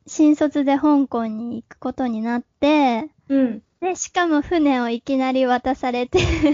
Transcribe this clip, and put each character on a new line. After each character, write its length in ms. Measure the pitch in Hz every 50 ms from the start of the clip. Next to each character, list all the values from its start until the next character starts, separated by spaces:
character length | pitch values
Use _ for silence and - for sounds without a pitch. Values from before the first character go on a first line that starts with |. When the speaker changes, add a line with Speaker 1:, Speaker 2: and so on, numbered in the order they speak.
| _
Speaker 1:
新 300 | - - - 311 302 302
卒 300 | - 311 285 - 294 277
で 120 | 285 277 277
香 300 | 302 302 294 277 277 -
港 200 | - 233 226 220
に 280 | 214 220 233 233 240
行 100 | 233 -
く 140 | - - _
こ 140 | - 254 254
と 140 | - 262 240
に 140 | 226 220
な 180 | 220 233 240 247
っ 40 | - _ _ _
て、 500 | 277 285 302 302 277 254 233 226 302 302 _ _ _ -
Speaker 2:
う 80 | 277 269
ん。 260 | 262 233 214 220 - _ _ _
Speaker 1:
で、 160 | 339 370 359
し 180 | - - - -
か 140 | 359 349 339
も 140 | 311 294
船 380 | 294 - 359 330 302 294 262 247
を 80 | 240 233
い 140 | 233 240
き 160 | - - 269 262
な 140 | 262 262 262
り 120 | 262 262
渡 300 | 247 247 247 - 262 254
さ 160 | - - 254
れ 160 | 240 247 247 -
て。 120 | - 359 349 - 339 320 302 294